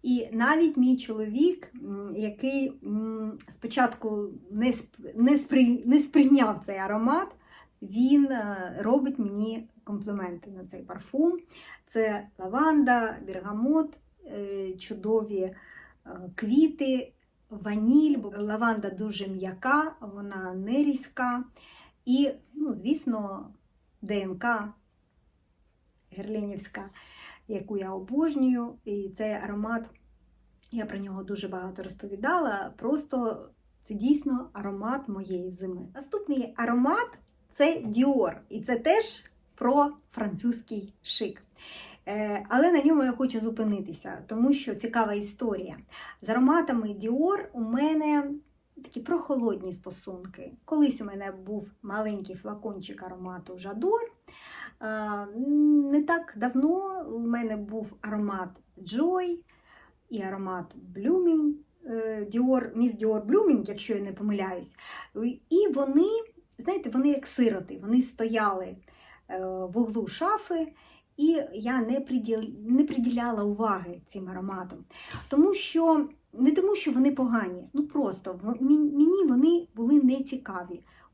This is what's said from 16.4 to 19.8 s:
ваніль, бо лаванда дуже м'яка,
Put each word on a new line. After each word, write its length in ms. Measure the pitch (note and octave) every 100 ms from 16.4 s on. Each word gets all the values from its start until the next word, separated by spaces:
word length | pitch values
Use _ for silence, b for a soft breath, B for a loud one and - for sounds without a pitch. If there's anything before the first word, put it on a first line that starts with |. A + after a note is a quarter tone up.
| G#3+ C4+ D#4 - C4+ C4 - _ _ _ _
ваніль, 680 | G#3 G#3 G#3 A3 C#4+ D4+ C#4
бо 140 | G3+ G#3
лаванда 520 | G#3 G#3+ A#3 G#3+ G3+
дуже 380 | F#3 G#3+ G3+ F#3+
м'яка, 680 | F#3+ F#3 F#3 B3+ D4